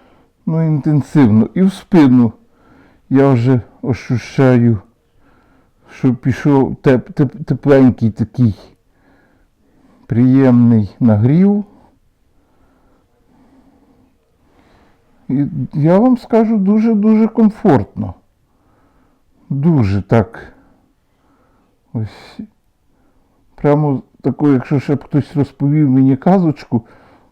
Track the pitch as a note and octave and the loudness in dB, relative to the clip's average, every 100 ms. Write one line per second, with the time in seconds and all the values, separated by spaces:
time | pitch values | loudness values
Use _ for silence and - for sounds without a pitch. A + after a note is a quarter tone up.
0 | _ _ _ _ - D#3+ D#3+ D3+ D#3 D3+ | _ _ _ _ -6 -4 -2 -2 0 -2
1 | - D3+ B2+ G#2+ A2 - F#3+ - - F#3 | 0 2 2 2 0 0 -2 -2 0 2
2 | C#3 B2 A#2 - _ _ _ _ _ _ | 4 4 0 -4 _ _ _ _ _ _
3 | _ C3+ C#3 B2+ A#2+ B2+ - _ - A#2 | _ 0 2 2 0 -2 -4 _ -8 -8
4 | - A#2+ - - C3 B2 A#2+ G#2+ - _ | -6 -8 -6 0 2 4 2 0 -6 _
5 | _ _ _ _ _ _ _ _ _ - | _ _ _ _ _ _ _ _ _ -4
6 | C3+ A#2+ C#3 - D3+ C#3 A#2 - D3+ B2+ | -4 -2 -4 -4 0 0 0 -2 0 0
7 | - - C3+ - - C3 C#3+ C#3 C3 G#2+ | -2 -4 -4 -6 -8 -6 0 4 4 2
8 | A2+ G#2 A2 - A#2 G2 - _ _ _ | -4 -4 -8 -2 -2 -2 -14 _ _ _
9 | _ _ _ _ _ _ _ _ _ _ | _ _ _ _ _ _ _ _ _ _
10 | - A2+ B2+ C3 C3+ A#2+ A#2+ A#2 G2+ - | -6 0 2 2 4 4 4 2 -2 -2
11 | B2 G#2 A#2+ D#3 G3 G#3 G3+ _ _ _ | 0 2 2 2 2 0 -6 _ _ _
12 | _ _ _ _ _ _ _ _ _ _ | _ _ _ _ _ _ _ _ _ _
13 | _ _ _ C4 C4 C4+ C4+ _ _ _ | _ _ _ _ _ _ _ _ _ _
14 | _ _ _ _ _ _ _ _ _ _ | _ _ _ _ _ _ _ _ _ _
15 | _ _ - B2+ C#3 - B2+ D#3 D3+ F#3 | _ _ -6 -4 -4 -6 -8 -2 0 2
16 | B3 A#3+ - A3+ A3 A3+ F#3+ G#3+ A3+ A3 | 2 -2 -2 -2 0 0 0 0 0 0
17 | G#3 A3 A3 - A3 - G3+ C3 G2 - | 0 2 0 0 0 0 0 0 -2 -8
18 | G#2 - _ _ _ _ _ _ _ _ | -12 -12 _ _ _ _ _ _ _ _
19 | _ _ _ _ _ C#3 D#3 D#3 G2+ G2+ | _ _ _ _ _ -4 0 0 0 -4
20 | F2+ A#2 G#2 - - - _ _ _ _ | -2 -2 -2 -8 -20 -20 _ _ _ _
21 | _ _ _ _ _ _ _ _ _ A#2 | _ _ _ _ _ _ _ _ _ -12
22 | A2 - - - A3 _ _ _ _ _ | -12 -14 -20 -20 -20 _ _ _ _ _
23 | _ _ _ _ _ - D3 D3 D3 C3 | _ _ _ _ _ -6 -2 -2 -2 -6
24 | - _ C#3 A#2+ D3+ C3 - C#3+ - C#3+ | -10 _ -8 -2 0 0 -2 -4 -4 -6
25 | - D3+ - C#3+ C#3 - C#3+ D3+ D3 C3 | -4 -6 -4 -4 -6 -4 -2 0 0 2
26 | C3+ C3+ - G3 E3+ - - A#2 - _ | 2 0 0 0 0 -4 -8 -8 -8 _
27 | _ _ _ | _ _ _